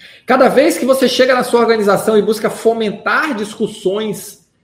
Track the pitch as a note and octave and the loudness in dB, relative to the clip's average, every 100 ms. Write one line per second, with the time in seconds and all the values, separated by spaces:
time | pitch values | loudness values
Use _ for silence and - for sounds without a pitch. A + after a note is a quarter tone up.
0 | - - - B3+ A#3+ B3 D#4+ - B3+ C4 | -20 -18 -2 2 4 4 2 0 0 2
1 | B3 - C4 B3+ - A#3+ A3+ A3 G3+ F3+ | 2 2 2 2 0 0 2 2 2 0
2 | A3 G#3+ G3 A3 - - A3 A3+ G#3+ G#3 | 2 2 2 -2 -4 0 -2 0 -4 -4
3 | G#3 B3 D#4 G#3+ G#3 - G3+ - F3+ G3+ | -4 -2 -2 -4 -8 -6 -6 -4 -4 -4
4 | G#3+ - - - _ _ | -6 -8 -12 -20 _ _